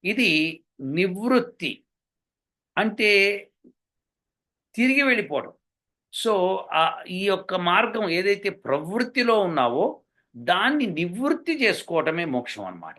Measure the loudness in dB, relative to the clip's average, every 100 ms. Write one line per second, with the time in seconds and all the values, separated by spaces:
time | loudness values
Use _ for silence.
0 | -2 0 2 2 0 -4 _ -12 -6 0
1 | -2 -2 2 2 0 _ -8 -8 _ _
2 | _ _ _ _ _ _ _ -2 -2 0
3 | 4 4 4 0 -12 _ -20 _ _ _
4 | _ _ _ _ _ _ _ 0 2 4
5 | 2 0 0 -4 -6 _ _ _ _ _
6 | _ -6 0 2 2 0 -2 2 2 0
7 | -10 -4 0 0 -2 -2 4 4 2 -2
8 | -2 0 0 0 -2 -6 -2 -2 -2 -4
9 | -2 0 2 2 2 2 0 2 -2 -4
10 | _ _ _ -8 0 2 2 0 -2 -2
11 | -4 -2 -2 -2 -2 0 0 0 -2 0
12 | 0 -2 -2 -4 -4 -10 -12 -12 -16